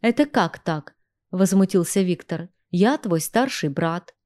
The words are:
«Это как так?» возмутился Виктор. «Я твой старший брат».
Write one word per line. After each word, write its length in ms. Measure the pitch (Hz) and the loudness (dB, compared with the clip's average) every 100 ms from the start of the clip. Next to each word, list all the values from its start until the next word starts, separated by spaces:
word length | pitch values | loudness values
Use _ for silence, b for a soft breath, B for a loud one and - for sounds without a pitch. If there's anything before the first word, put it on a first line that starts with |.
«Это 260 | 233 233 294 | 0 2 0
как 320 | 254 170 - | 2 -2 -2
так?» 360 | - 156 - _ _ _ _ | -6 -6 -8 _ _ _ _
возмутился 720 | 185 190 196 190 196 170 - | 0 2 4 4 2 0 0
Виктор. 460 | 185 170 - 165 170 _ _ | 0 -2 -6 -10 -10 _ _
«Я 280 | 175 208 302 | 2 2 2
твой 220 | 208 165 | -2 -2
старший 480 | - 220 269 - 151 | 0 0 0 -2 -4
брат». 460 | 139 165 170 - _ | -2 -4 -4 -10 _